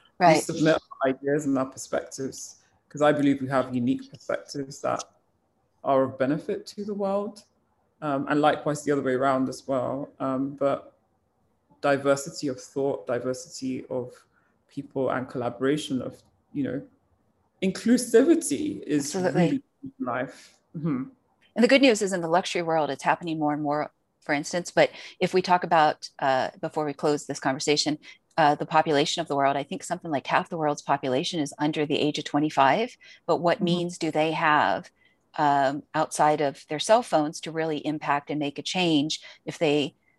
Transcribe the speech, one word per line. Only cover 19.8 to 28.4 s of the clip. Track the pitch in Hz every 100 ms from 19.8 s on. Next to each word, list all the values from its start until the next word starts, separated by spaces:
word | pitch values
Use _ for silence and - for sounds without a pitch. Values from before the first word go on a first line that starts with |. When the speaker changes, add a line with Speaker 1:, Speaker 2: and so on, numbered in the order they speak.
| 269 -
Speaker 2:
life. | 123 120 131 - - _ _ 170
Mm-hmm. | 160 127 139 - _ _ _ -
Speaker 1:
And |
the | 233
good | 269
news | 269 214
is | 196
in | 185
the | 165
luxury | 175 190 185
world, | 165 160 143
it's | 135
happening | 170 151 175 160
more | 147
and | 147
more, | 147 147 147 - _ _
for | -
instance. | 143 143 180 180
But | - 147 - - -
if | 180
we | 185
talk | 180 180
about, | 185 170 151 - - -
uh, | 139 131 113 -
before | 160 156
we | 151
close | 139 160 147 -
this | -
conversation, | 143 135 - 151 151 151 - - _
uh, | -